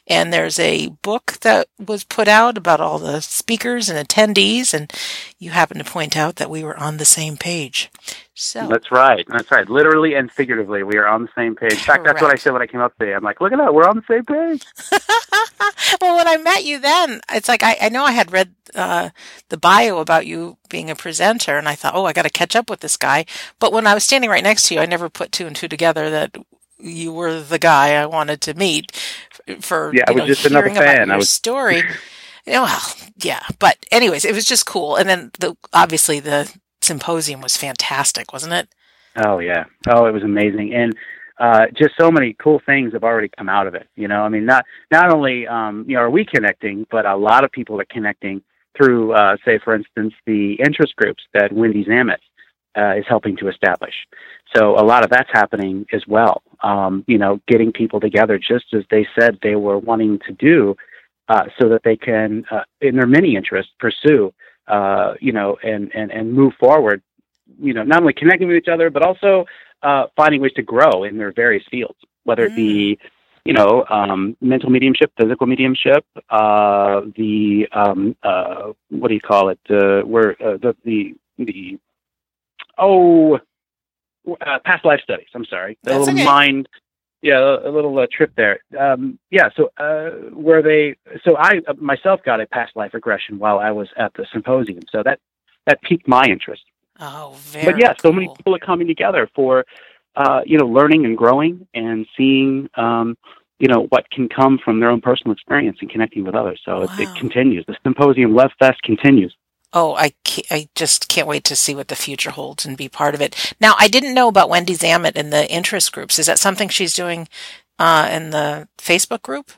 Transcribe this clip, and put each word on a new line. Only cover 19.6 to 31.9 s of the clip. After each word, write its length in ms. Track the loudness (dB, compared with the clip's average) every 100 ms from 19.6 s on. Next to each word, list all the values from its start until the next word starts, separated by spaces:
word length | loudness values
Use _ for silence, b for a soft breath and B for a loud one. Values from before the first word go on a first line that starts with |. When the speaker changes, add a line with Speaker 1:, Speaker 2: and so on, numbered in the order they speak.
| 4 4 4 0
Speaker 1:
about 280 | 0 0 0
you 320 | -8 -12 -14 _
being 220 | -12 -10
a 40 |
presenter, 640 | -12 -8 -2 0 0 -2 -2
and 120 | -2
I 60 |
thought, 200 | -4 -4
"Oh, 100 | -2
I 80 | -2
gotta 180 | 0 -2
catch 240 | -2 -2
up 140 | -2 -2
with 100 | -8
this 160 | -6 -4
guy." 280 | 0 -2 -2 B B B
But 140 | -2
when 140 | 2 2
I 80 |
was 100 | 2
standing 260 | 2 0 0
right 120 | 0
next 260 | 2 2 0
to 60 |
you, 60 | 0
I 60 | -2
never 220 | -2 -6
put 240 | -10 -8
two 140 | -8 -10
and 100 | -10
two 100 | -10
together 440 | -2 0 0 -2
that 260 | -4 -6 -10 -20 _ _ _
you 340 | -16 -12 -10
were 280 | -6 -6 -6
the 180 | -4 0
guy 360 | 4 6 6
I 120 | 2 0
wanted 340 | -4 -4 -4
to 120 | -6
meet 380 | -4 -2 -2 -6 B B B B B -16
f-, 160 | -14
for, 280 | -6 -4 0
Speaker 2:
Yeah, 100 | 0 2
I 40 |
Speaker 1:
you 40 | 2
Speaker 2:
was 60 |
Speaker 1:
know, 40 | 0
Speaker 2:
just 200 | 0 2
another 220 | 2 2
Speaker 1:
hearing 80 | 2
about 200 | 4 4
Speaker 2:
fan. 140 | 4
I 40 |
Speaker 1:
your 40 | 0
Speaker 2:
was 120 | 0
Speaker 1:
story. 520 | -2 -4 -2 0 0
Speaker 2:
<laughs> 40 | -2